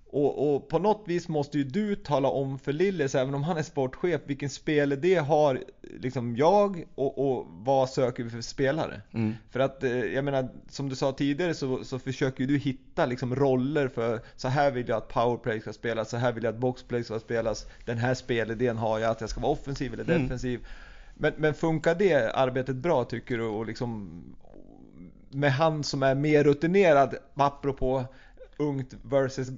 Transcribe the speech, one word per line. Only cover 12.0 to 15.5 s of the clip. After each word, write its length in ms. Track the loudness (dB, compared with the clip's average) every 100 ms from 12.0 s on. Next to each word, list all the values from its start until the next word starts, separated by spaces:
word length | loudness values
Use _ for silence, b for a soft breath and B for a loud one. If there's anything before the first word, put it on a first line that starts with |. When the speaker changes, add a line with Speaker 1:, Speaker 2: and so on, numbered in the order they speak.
| -6 -2 -2 0
Speaker 1:
ju 60 | 0
du 100 | 0
hitta 480 | 0 -4 -8 -2 0
liksom 300 | 0 -2 2
roller 520 | 4 4 2 0 0
för, 340 | 0 -2 -2 B -8
så 120 | -2
här 240 | 2 2
vill 180 | 2 -2
jag 80 | -2
att 100 | -2
powerplay 540 | 0 2 0 -2